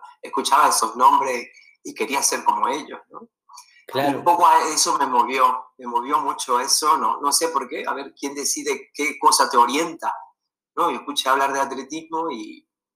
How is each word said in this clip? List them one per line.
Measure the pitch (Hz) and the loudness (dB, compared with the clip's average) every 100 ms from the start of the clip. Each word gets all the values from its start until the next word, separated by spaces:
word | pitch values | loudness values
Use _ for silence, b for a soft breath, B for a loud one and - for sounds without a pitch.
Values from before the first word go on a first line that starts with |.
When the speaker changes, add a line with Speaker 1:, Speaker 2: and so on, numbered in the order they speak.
| B B | B B
Speaker 1:
Escuchaba | - 135 123 135 135 | -8 -4 2 4 4
esos | - 107 120 | 2 -2 4
nombres | 131 - 127 123 120 b b b | 4 4 2 -4 -8 b b b
y | - - | -12 -6
quería | 143 131 | -4 -2
ser | - 135 | 0 0
como | - - - | 0 0 0
ellos, | 151 - - - | -4 -8 -16 -18
¿no? | - - _ _ B B B B | -20 -20 _ _ B B B B
Speaker 2:
Claro. | 127 143 | -2 0
Speaker 1:
Y | 135 | 0
un | |
poco | - - - | 2 6 6
a | - 156 | 6 4
eso | 147 175 156 | 0 0 0
me | 131 | 0
movió, | 123 113 135 - - - - | 0 2 2 2 0 -8 -14
me | 123 | -6
movió | 117 123 151 | -4 0 -2
mucho | 139 - - 123 | -2 -6 -2 -2
eso, | 131 - 156 156 | 0 0 2 2
no, | 110 - | 0 -2
no | 143 | 0
sé | - 165 | 0 0
por | 135 123 | -2 -4
qué, | 165 - | -8 -6
a | |
ver | 127 139 - | -8 -10 -10
quién | 139 143 | -10 -6
decide | 131 151 147 135 - | -4 -4 -4 -6 -6
qué | - 147 - | -6 -4 2
cosa | 143 - 127 | 2 4 2
te | 123 | 4
orienta, | 127 139 165 - - - - _ _ _ _ 147 | 4 2 -2 -4 -6 -6 -12 _ _ _ _ -2
¿no? | 170 | -2
Yo | 120 | -2
escuché | - - 131 | -6 -2 0
hablar | 139 135 | 2 2
de | 135 | -2
atletismo | 131 127 131 160 160 160 160 | -4 -6 -10 -12 -8 -6 -6
y, | 117 107 - _ _ _ | -8 -12 -16 _ _ _